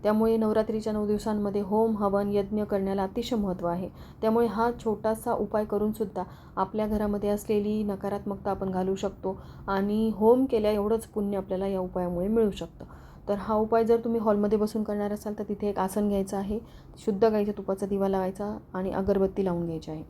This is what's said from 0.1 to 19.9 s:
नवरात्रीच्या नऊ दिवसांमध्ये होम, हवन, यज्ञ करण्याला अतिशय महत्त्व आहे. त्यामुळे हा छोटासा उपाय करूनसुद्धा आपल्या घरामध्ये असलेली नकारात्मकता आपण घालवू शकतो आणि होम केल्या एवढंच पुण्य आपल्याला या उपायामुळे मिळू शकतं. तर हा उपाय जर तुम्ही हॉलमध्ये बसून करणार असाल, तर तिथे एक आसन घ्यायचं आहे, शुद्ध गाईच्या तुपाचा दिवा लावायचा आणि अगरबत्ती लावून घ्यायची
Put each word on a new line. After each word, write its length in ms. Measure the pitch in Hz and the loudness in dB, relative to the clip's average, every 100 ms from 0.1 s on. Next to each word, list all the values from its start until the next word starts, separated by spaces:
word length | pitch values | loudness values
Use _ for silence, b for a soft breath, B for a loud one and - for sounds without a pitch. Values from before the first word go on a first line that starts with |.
| 214 226 226 | 4 4 4
नवरात्रीच्या 560 | 220 214 214 220 220 | 4 2 2 0 -2
नऊ 140 | 214 208 | -2 0
दिवसांमध्ये 540 | 208 220 214 202 202 | 0 0 0 0 -2
होम, 360 | 196 214 226 214 | 0 2 4 2
हवन, 300 | 202 196 202 | 2 2 2
यज्ञ 360 | 202 196 214 | 0 0 -2
करण्याला 400 | 208 208 196 196 | 0 0 0 0
अतिशय 320 | 190 190 233 233 | -2 -2 -2 0
महत्त्व 320 | 202 180 170 | 0 0 -2
आहे. 220 | 170 190 B B B | -2 -4 B B B
त्यामुळे 260 | 220 226 233 | 2 4 2
हा 240 | 202 233 240 | 2 0 0
छोटासा 500 | 226 214 214 220 247 | -2 -2 0 -2 -2
उपाय 320 | 226 208 214 214 | -2 0 -2 0
करूनसुद्धा 580 | 208 214 214 208 190 185 B B - | 0 0 -2 -4 -4 -8 B B -4
आपल्या 320 | 190 214 214 | -2 0 -2
घरामध्ये 420 | 214 208 208 202 | 0 0 0 0
असलेली 540 | 208 208 214 208 214 | -2 0 0 2 -2
नकारात्मकता 680 | 208 196 202 202 202 196 - | -2 -4 -4 -4 -4 -6 -4
आपण 200 | 190 190 | -2 -2
घालवू 240 | 185 185 190 | -2 -2 0
शकतो 460 | 196 - 190 190 B B B | -4 -4 -6 -6 B B B
आणि 440 | 196 202 214 226 196 | 0 0 2 0 4
होम 300 | 220 254 262 | 6 6 4
केल्या 260 | 226 208 | 2 2
एवढंच 340 | 214 202 226 226 | 2 0 0 -2
पुण्य 320 | 214 202 196 | -4 -2 -4
आपल्याला 300 | 190 190 196 | -4 -2 -2
या 120 | 190 | -2
उपायामुळे 480 | 185 180 180 175 190 | -4 -2 -2 -2 0
मिळू 240 | 226 220 | 4 2
शकतं. 340 | - 165 - - B B B - | 0 -10 -12 -18 B B B -4
तर 40 | |
हा 220 | 202 196 214 | -4 0 0
उपाय 280 | 220 226 | 4 2
जर 140 | 226 233 | 4 2
तुम्ही 240 | 233 226 | 2 0
हॉलमध्ये 360 | 220 208 208 214 | 2 4 4 2
बसून 260 | 208 220 | 2 0
करणार 280 | 214 208 202 | -2 -2 -2
असाल, 220 | 208 214 208 | -4 -6 -8
तर 40 | 202 | -6
तिथे 200 | 202 208 | -4 -2
एक 100 | 196 | 0
आसन 280 | 190 202 208 | -2 0 0
घ्यायचं 300 | 202 196 202 | 0 0 -4
आहे, 220 | 196 208 B B B - - | -4 -6 B B B -8 -4
शुद्ध 200 | 196 226 | 2 4
गाईच्या 280 | 220 208 202 | 4 0 -4
तुपाचा 280 | 190 190 196 | -4 -4 -2
दिवा 220 | 196 196 | 0 2
लावायचा 500 | 190 185 190 208 214 - | 2 0 -4 -8 -8 -8
आणि 180 | 185 190 | -6 -2
अगरबत्ती 540 | - 190 202 190 190 190 | -2 2 4 2 2 0
लावून 200 | 175 170 | 0 -2
घ्यायची 260 | 160 - | -4 -8